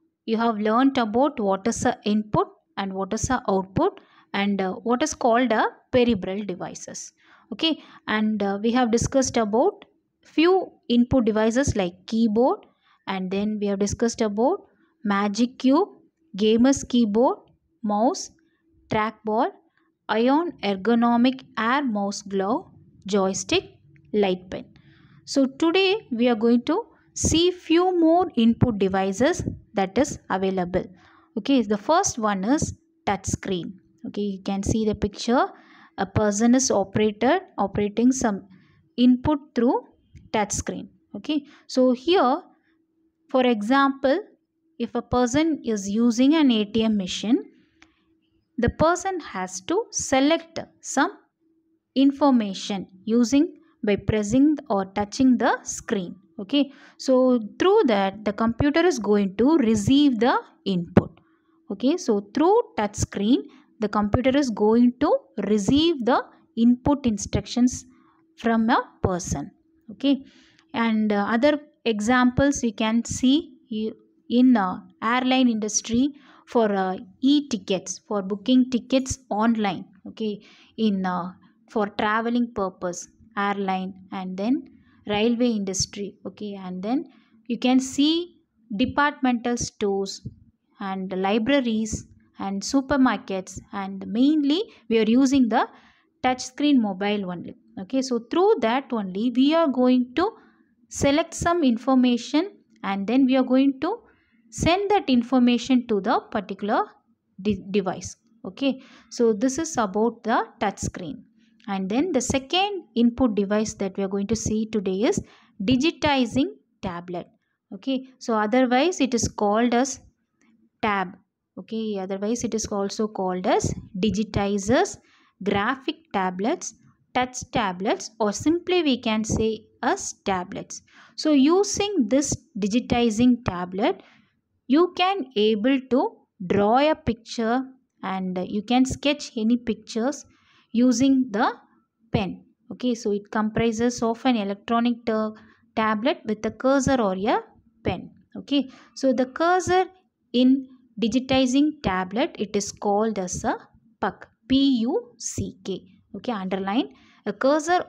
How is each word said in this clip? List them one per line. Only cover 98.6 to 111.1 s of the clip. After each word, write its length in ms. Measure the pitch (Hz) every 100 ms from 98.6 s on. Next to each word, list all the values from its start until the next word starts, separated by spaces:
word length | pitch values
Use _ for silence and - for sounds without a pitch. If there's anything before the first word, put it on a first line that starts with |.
that 320 | 226 247 269
only 400 | 233 196 180 240
we 200 | 240 277
are 140 | 320 330
going 440 | 254 254 254 247 -
to 160 | 381 - - _ _ _ _
select 420 | - 277 285 330
some 320 | - 349 349
information 840 | 277 226 - 262 247 240 240 294 392 - _ _
and 240 | 196 196 196
then 180 | 254
we 120 | 262 262
are 80 |
going 360 | 254 254 277 262
to 200 | 330 466 - _ _ _ _
send 360 | - - 359 403
that 180 | 403 392
information 800 | 254 233 262 240 240 240 254 240
to 120 | 208
the 180 | 190 330 427
particular 540 | 226 185 196 202 226 269 _ _ _ _ -
de-, 240 | 190 190 -
device. 460 | 196 185 170 - - _ _
Okay, 380 | - 185 277 240 - - _
so 240 | - 233
this 240 | 214 262 262
is 220 | 330 254
about 440 | 214 202 226 233
the 220 | 214 254 453 -
touch 180 | 214 196
screen. 460 | - - -